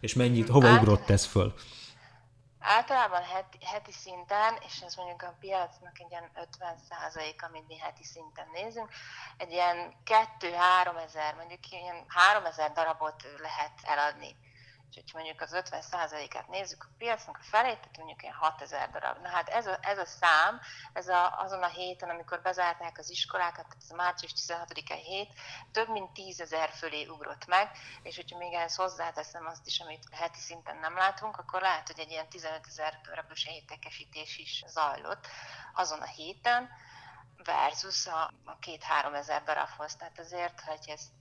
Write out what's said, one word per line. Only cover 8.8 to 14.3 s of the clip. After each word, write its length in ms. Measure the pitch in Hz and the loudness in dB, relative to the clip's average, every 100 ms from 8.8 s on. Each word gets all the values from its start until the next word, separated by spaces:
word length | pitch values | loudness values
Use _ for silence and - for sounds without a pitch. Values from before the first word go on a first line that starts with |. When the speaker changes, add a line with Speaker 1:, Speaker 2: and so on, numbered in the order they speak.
| 214 - - - - - | -12 -12 -16 -14 -16 -12
Speaker 2:
egy 140 | 180 | -6
ilyen 420 | 170 175 175 170 - | 2 2 2 -6 -12
kettő-háromezer, 1300 | - 220 220 - 175 175 180 185 180 170 160 156 151 | 4 4 4 -4 -4 4 6 6 4 -2 -8 -4 -4
mondjuk 360 | 156 170 180 - | -4 -12 -16 -14
ilyen 340 | 185 180 170 139 | -12 -10 -10 -4
háromezer 640 | 175 185 208 175 160 151 | 8 8 8 2 0 0
darabot 500 | 156 165 160 156 - 139 143 | 2 0 2 -4 -6 -16 -12
lehet 340 | 156 147 151 - | -8 -4 -6 -6
eladni. 540 | - 143 147 143 147 | -2 2 2 0 -14